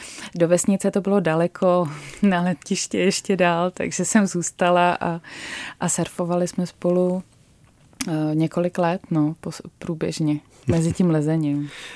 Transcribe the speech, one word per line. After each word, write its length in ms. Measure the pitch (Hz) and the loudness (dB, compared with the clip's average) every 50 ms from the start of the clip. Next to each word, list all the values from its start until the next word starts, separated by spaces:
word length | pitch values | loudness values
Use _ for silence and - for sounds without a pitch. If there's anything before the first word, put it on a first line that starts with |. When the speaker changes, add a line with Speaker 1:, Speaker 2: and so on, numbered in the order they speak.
| - - - - - - - | -18 -16 -16 -16 -14 -6 -2
Speaker 1:
do 140 | 170 170 165 | 0 2 4
vesnice 420 | 180 170 - 202 196 - - 196 | 4 2 4 2 0 2 2 0
to 100 | - 202 | 0 0
bylo 200 | 175 190 202 202 | 0 2 2 2
daleko, 680 | 170 160 160 165 175 175 - - 190 180 180 180 175 147 151 - - | 2 2 2 2 0 0 0 0 2 2 4 4 2 -2 -4 -10 -14
<laughs> 160 | - - - | -14 -4 0
na 200 | 208 196 180 175 | 2 2 4 4
letiště 560 | 175 185 180 - - - 196 - - - - 190 | 2 0 -2 -4 -4 -4 -4 -4 -4 -4 0 2
ještě 380 | 180 196 - - - - 196 | 2 2 0 0 -2 -2 2
dál, 340 | 180 180 175 170 170 180 180 | 2 4 2 4 2 0 -2
takže 340 | - - - 165 - - 175 | -2 -4 -6 -4 -4 -4 -2
jsem 220 | - - 220 196 | 2 4 4 4
zůstala 720 | 180 - 175 165 - - - 185 175 180 175 175 175 170 - | 2 0 -4 -4 -4 -2 0 2 4 6 6 4 4 2 0
a, 200 | - 175 165 165 - - - - - - - - - - - - | -2 -4 -4 -6 -8 -14 -16 -14 -14 -12 -12 -12 -12 -12 -8 -4
a 80 | - 165 | -2 -2
surfovali 600 | - - 160 - - - 180 170 175 175 180 175 | 0 -2 -2 -4 -4 -4 -2 0 0 0 0 -2
jsme 180 | - 185 180 | -2 -4 -4
spolu, 560 | - - - - 175 180 180 180 180 180 185 - _ _ _ _ _ _ _ _ - _ _ _ _ _ - - 180 | -4 -6 -4 0 2 2 2 2 2 0 -2 -6 _ _ _ _ _ _ _ _ -20 _ _ _ _ _ -10 -6 -4
eh, 260 | 156 156 156 151 156 | -2 -2 0 0 0
několik 440 | 160 160 156 - 175 175 180 - 185 | 0 0 0 0 0 -2 -2 0 0
let, 220 | 175 165 180 190 - - | 0 0 0 -2 -4 -2
no, 240 | 165 156 147 156 160 - | 0 0 0 0 -2 -6
pos-, 180 | - 170 - - - - _ - | -10 -12 -12 -12 -16 -18 _ -12
průběžně, 600 | - 175 165 160 165 175 156 - 156 147 151 147 - _ _ - - | -8 -8 -6 -4 -4 -6 -4 -2 -2 -2 -2 -2 -6 _ _ -8 -2
mezi 260 | - 170 165 160 165 | 0 0 2 2 0
tím 180 | 160 - 185 170 | 0 2 2 2
lezením. 600 | 156 156 147 156 160 160 151 143 143 143 147 147 - | 2 2 2 0 0 0 0 0 -2 -2 -4 -6 -10
Speaker 2:
<laughs> 40 | - - - - | -14 -16 -16 -18